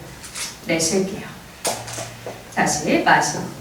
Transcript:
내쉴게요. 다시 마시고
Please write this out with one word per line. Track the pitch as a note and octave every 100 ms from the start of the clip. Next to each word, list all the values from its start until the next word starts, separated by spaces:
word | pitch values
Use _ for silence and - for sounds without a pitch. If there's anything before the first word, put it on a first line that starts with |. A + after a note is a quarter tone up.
| - - - - - - -
내쉴게요. | A#3 - G3 - - - - - - - - - - - - - - - -
다시 | - - - E4
마시고 | - - - - - -